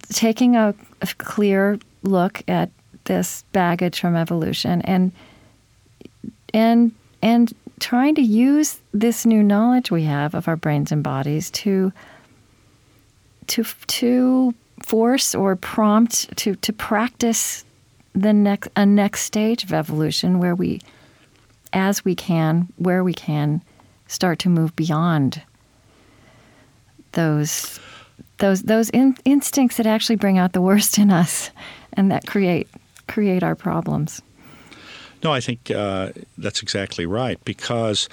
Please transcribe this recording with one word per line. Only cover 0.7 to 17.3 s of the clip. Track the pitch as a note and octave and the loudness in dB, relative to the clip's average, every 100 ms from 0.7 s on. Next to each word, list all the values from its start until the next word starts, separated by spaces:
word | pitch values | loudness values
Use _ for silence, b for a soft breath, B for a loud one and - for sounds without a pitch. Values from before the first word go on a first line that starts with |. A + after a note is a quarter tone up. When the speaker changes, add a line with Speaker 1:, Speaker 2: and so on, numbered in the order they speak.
| G3+ - - | -2 -10 -8
Speaker 1:
a | G3 - | -8 -8
clear | - - G#3 G3 G3 G#3 - _ | -10 0 2 2 2 0 -6 _
look | G3 F#3+ F3+ - - | -2 0 0 -2 -4
at | F3 F3 _ _ - | -2 -2 _ _ -14
this | - F#3 F3+ - - | -4 -4 -4 -8 -6
baggage | G3 F3 F3 F3+ - | -2 0 0 -2 -2
from | F3 E3+ | -2 0
evolution | E3 E3+ D#3+ - - F3 | 0 -2 -4 -4 -2 -2
and, | - F#3 F#3 b b b b b b _ _ _ - _ - - _ | 0 0 0 b b b b b b _ _ _ -20 _ -20 -18 _
and, | A3 A3+ A#3 A#3 - _ - | 2 4 4 2 0 _ -4
and | A3 A#3 A#3 - - - | 2 4 2 0 -20 -12
trying | - B3 C#4 D#4 | -4 0 2 2
to | |
use | A#3+ G#3+ C4 D4 D4+ - _ | 2 4 4 4 0 -4 _
this | G#3 A#3 A#3 | -2 0 0
new | A3+ A3 | 2 4
knowledge | G#3 G3+ A#3 B3+ - | 4 4 4 2 2
we | E3+ | 0
have | D#3 C#3+ D3+ | 0 0 -2
of | F3 E3+ | -4 -4
our | D#3+ | -4
brains | D#3+ D3 D3 | -2 0 0
and | D3+ | -2
bodies | D3 C3+ C#3+ D3+ F#3 | -2 -2 -2 -4 -4
to, | - G#3 F#3+ F#3+ - B B B B _ _ _ _ _ _ _ _ _ _ - | -6 -2 0 -2 -4 B B B B _ _ _ _ _ _ _ _ _ _ -10
to, | - A3 - - | -6 -6 -8 -10
to | - A#3+ B3 B3+ B3+ B3+ A#3 _ - | -4 0 2 2 2 2 -2 _ -18
force | - A3 A#3 C4 - | -4 0 2 2 0
or | - G3 F#3 | -2 0 -2
prompt, | - - G#3+ G#3+ A#3 - - - | -4 0 2 4 2 0 -6 -6
to, | G#3+ F#3 | -4 -4
to | - | -6
practice | G#3 - G#3 A#3+ - A#3 | -6 -4 -2 -2 -2 -2